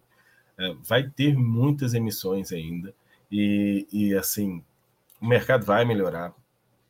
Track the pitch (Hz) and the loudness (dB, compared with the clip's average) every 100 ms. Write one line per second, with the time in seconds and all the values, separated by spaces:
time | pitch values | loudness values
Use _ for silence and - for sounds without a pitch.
0 | _ _ _ _ _ - 92 - - 117 | _ _ _ _ _ -10 -8 -8 -2 0
1 | 135 - 143 139 120 113 139 143 131 117 | 0 0 2 4 2 4 2 2 0 0
2 | 113 104 95 98 95 87 80 87 95 - | -2 -4 -4 -4 -4 -8 -8 -10 -10 -16
3 | _ _ _ 101 101 101 101 101 101 104 | _ _ _ 0 2 2 2 0 -2 -2
4 | 104 98 92 - 101 87 - _ _ _ | 0 0 0 -4 -4 -6 -12 _ _ _
5 | _ _ 113 120 - 131 101 101 120 107 | _ _ 0 2 4 0 2 2 2 0
6 | 92 82 87 - _ _ _ _ _ | -2 -4 -10 -14 _ _ _ _ _